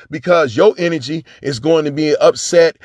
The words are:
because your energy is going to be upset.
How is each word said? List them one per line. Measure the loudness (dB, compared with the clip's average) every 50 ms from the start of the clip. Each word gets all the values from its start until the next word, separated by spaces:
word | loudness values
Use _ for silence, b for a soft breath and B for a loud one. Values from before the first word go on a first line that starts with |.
| B B
because | -14 -10 -4 0 0 0 0 0 0 2
your | 2 2 2 0
energy | -2 -4 -4 -4 -6 -8 -10 -10 -10 B B B
is | B -8 -8 -4
going | -2 0 0 0 0
to | -2 -4
be | -2 -2 0 0 2
upset. | 2 2 2 2 -4 0 2 4 4 4 2 _ B